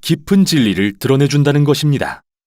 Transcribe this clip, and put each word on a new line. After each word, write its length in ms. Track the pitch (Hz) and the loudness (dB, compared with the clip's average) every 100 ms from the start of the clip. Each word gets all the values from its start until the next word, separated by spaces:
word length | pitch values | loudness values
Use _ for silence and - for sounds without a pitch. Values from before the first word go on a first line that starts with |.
깊은 440 | - 160 - 196 190 | -4 -4 0 2 2
진리를 540 | 156 110 90 101 - | 2 0 0 -2 -4
드러내준다는 640 | - 135 143 143 147 143 | -2 0 2 0 0 0
것입니다. 580 | 147 143 151 139 - - _ _ | 0 0 0 -2 -4 -10 _ _